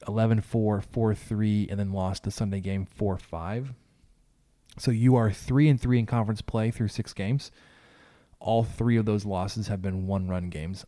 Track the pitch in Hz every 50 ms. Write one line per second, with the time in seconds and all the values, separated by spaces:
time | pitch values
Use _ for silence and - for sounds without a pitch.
0 | - - 101 110 110 110 113 110 - - - 117 107 107 107 98 - - - 123
1 | 113 110 107 - - - 110 104 107 107 104 104 104 - 101 101 101 98 95 98
2 | 92 92 92 - - 101 - - 113 101 98 98 92 95 95 95 95 - - -
3 | 107 98 95 92 - - - 82 82 90 104 120 135 135 123 - _ _ _ _
4 | _ _ _ _ _ _ _ _ _ _ _ _ _ - - - - 131 120 110
5 | 117 127 127 123 113 107 101 - - - 127 135 151 156 143 127 - 123 123 120
6 | 113 107 - 117 110 104 110 104 - - - 113 110 113 113 - 113 104 - -
7 | 110 - - - 95 101 131 143 - - - _ - - - - - - - -
8 | - - _ _ _ _ _ _ - - 113 117 113 - - - 117 120 117 113
9 | 110 110 107 104 101 104 95 90 92 98 - 113 101 95 107 95 92 98 95 95
10 | 92 92 98 98 92 92 92 90 87 90 82 78 78 85 95 101 -